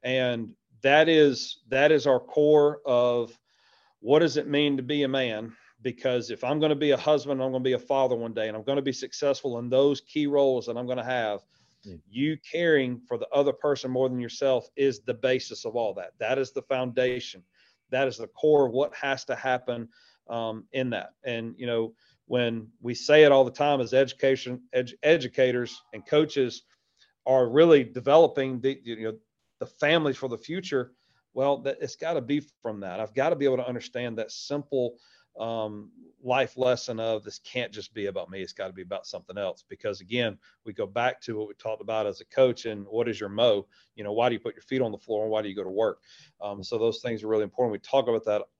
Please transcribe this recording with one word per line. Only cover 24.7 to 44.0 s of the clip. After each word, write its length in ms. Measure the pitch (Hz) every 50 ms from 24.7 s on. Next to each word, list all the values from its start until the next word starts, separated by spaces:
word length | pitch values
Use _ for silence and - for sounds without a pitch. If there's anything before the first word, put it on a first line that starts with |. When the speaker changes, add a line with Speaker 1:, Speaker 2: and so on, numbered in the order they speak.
| -
Speaker 1:
edu-, 200 | 127 123 120 - _ -
educators 760 | 151 165 165 131 123 _ - 131 127 131 123 123 110 - - _ _ -
and 100 | 110 - -
coaches 560 | - 151 156 151 - 143 131 123 - - _ _ _ _ _ _ _ _ _ _ _ _ _ 131
are 220 | 131 131 127 117
really 340 | 117 147 165 170 160 143 131
developing 760 | 117 - 127 123 139 143 160 170 151 - 143 135 135 131 123
the, 200 | 113 135 135 135 _
you 200 | 117 117 107 110
know, 140 | 110 110 110 _ _ _ _ _ _ _ _
the 80 | 127 -
families 500 | _ _ - 147 160 170 156 143 131 -
for 100 | - 131
the 120 | 117 110
future, 540 | - - 160 190 180 185 147 135 123 123 _ _ _ _ _ _ _ _ _
well, 240 | 127 131 139 139 127
that, 180 | 120 135 139 -
it's 140 | 160 143 -
gotta 240 | _ 156 160 170 151
be 220 | 120 117 143 147 143 _ _ _ _
from 160 | 117 110 101
that. 200 | 98 92 90 98
I've 140 | 110 107 110
gotta 220 | 127 135 160 175
be 100 | 147 139
able 120 | 139 131 127
to 100 | 123 123
understand 500 | 123 120 - - _ 120 123 120 113 110
that 140 | 110 -
simple, 640 | - - - - 143 147 143 _ - 131 123 120 120 _ _ _ _ _ _ _ _ -
um, 520 | 110 113 113 113 110 107 107 104 104 - _ - - - _ _ 135
life 340 | 123 123 135 131 117 - 127
lesson 420 | 127 127 127 123 - - 120 113
of 240 | 113 113 113 110 107
this 160 | 107 - -
can't 320 | _ - - 123 120 -
just 220 | 101 107 - - _
be 140 | 113 101 98
about 240 | 92 95 87 85
me. 100 | 92 98
It's 120 | 95 90 -
gotta 200 | - 98 95 92
be 80 | 92
about 240 | 90 87 98 95 -
something 320 | - - 90 85 _ 92 101
else. 260 | 101 92 85 _ _ _
Because 340 | 98 - - 110 104 98
again, 360 | 95 90 113 123 120 113 98 - _ _ _ _ _
we 100 | 113 101
go 140 | - 107 98
back 340 | 101 120 120 127 123 -
to 160 | - - 113 107
what 100 | 107 104
we 60 | 101
talked 260 | _ - 113 110 107
about 260 | 104 104 110 110 107 104
as 140 | 98 -
a 40 | -
coach 400 | _ - - 135 127 120 - -
and 200 | 120 110 104 98 98
what 200 | 110 113 117 120
is 120 | 110 101
your 100 | 107 98
mo? 380 | 101 104 117 120 107 101 98 _ _ _ _ _ _
You 80 | -